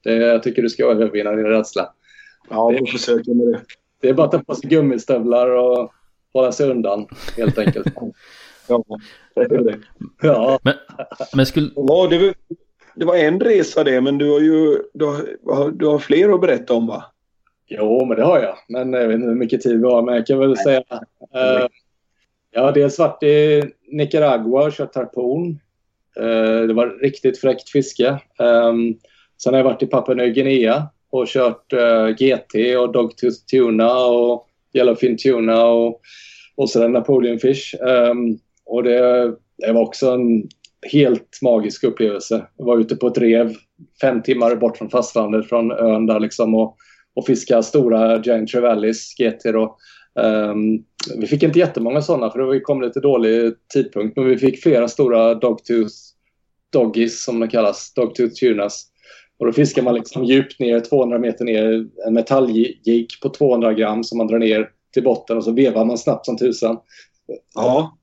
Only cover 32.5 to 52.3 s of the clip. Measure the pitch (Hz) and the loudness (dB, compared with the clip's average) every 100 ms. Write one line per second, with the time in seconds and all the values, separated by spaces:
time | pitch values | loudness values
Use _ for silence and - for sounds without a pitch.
32.5 | 107 120 123 123 120 113 - 120 110 - | -2 0 0 0 0 -2 -2 -4 -4 -2
33.5 | 131 120 110 113 127 123 120 120 120 _ | 2 2 2 2 2 2 2 2 -2 _
34.5 | _ _ 135 123 113 123 113 135 120 113 | _ _ 2 2 2 0 0 0 2 2
35.5 | 117 117 117 117 117 _ - - - - | 4 4 4 0 -4 _ -20 -20 -20 -16
36.5 | - 123 120 117 123 117 135 120 113 131 | -4 -2 2 2 0 2 2 2 0 0
37.5 | 135 - - 127 123 120 120 117 110 _ | -2 -6 -6 0 2 2 0 -2 -4 _
38.5 | _ - 117 120 123 123 123 120 113 _ | _ -8 -4 0 2 2 2 0 -4 _
39.5 | - 110 117 113 - 131 127 120 113 98 | -8 0 0 0 -2 -2 0 0 0 -2
40.5 | _ - _ - 147 135 117 - - 127 | _ -20 _ -2 2 2 0 -4 -4 0
41.5 | 117 104 - 123 110 110 101 - 113 - | 2 0 -4 -4 -2 -2 -4 -6 -6 -6
42.5 | - 120 120 110 117 123 123 117 113 113 | -8 0 0 0 -2 -2 0 2 2 0
43.5 | 110 _ _ - _ 135 120 120 123 117 | -6 _ _ -20 _ -2 -2 -2 0 0
44.5 | 113 113 - 107 127 110 117 107 110 110 | 0 -2 -4 -4 -4 -2 -4 -2 -2 -2
45.5 | 120 117 117 113 110 113 107 110 - 113 | -2 -2 0 0 2 0 0 -2 -2 0
46.5 | 110 113 _ _ _ _ - - 120 - | 2 0 _ _ _ _ -8 -2 -2 2
47.5 | 117 113 147 123 113 113 113 113 113 110 | 0 2 0 2 2 2 0 0 -2 -2
48.5 | 120 120 107 107 110 - - 117 113 117 | 0 0 0 -2 -4 -12 -4 -4 -2 -2
49.5 | 110 110 - _ - _ - 113 107 104 | -2 -2 -6 _ -20 _ -2 0 0 -2
50.5 | 107 107 107 - - - 117 107 147 160 | -2 -2 -2 -6 -14 -10 -8 -4 0 2
51.5 | 160 175 - 117 143 147 151 110 | 2 0 -2 -4 -4 -2 -2 -2